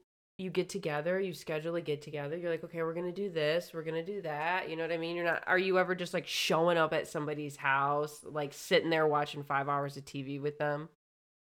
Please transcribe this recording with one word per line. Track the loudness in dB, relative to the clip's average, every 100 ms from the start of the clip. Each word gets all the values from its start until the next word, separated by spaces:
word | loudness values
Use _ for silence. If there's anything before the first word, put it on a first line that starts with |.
| _ _ _ -10
you | -4
get | -2 -2
together, | -2 -4 -2 0 0
you | -2
schedule | -4 -4 -4 -2 -2
a |
get | -2 -4
together. | -4 -8 -6 -4
You're | -2
like, | -4 -4
"Okay, | -4
we're | -2 -2
gonna | -4
do | -4 -4
this, | 0 2 2 0
we're | -6
gonna | -4 -4
do | -4 -4
that." | -4 -2 0 0 -2
You | -4
know |
what | -2
I | -2
mean? | -2 0
You're | 0
not, | 0 2
are | 2
you | 4 4
ever | 4 0
just, | -2
like, | -4 -2
showing | -2 2 4 6 6
up | 4
at | 2 0
somebody's | -2 -4 -4 -6 -2
house, | 2 4 4 2 0 -4 -10
like, | -6 -6
sitting | -6 2 4 6
there | 4 6
watching | 4 0 -4
five | -2 -2 0
hours | 0 -2 -6
of |
T | -10 -8
V | -8 -4
with | -4 -2
them? | -2 -2 -6 _ _ _ _ _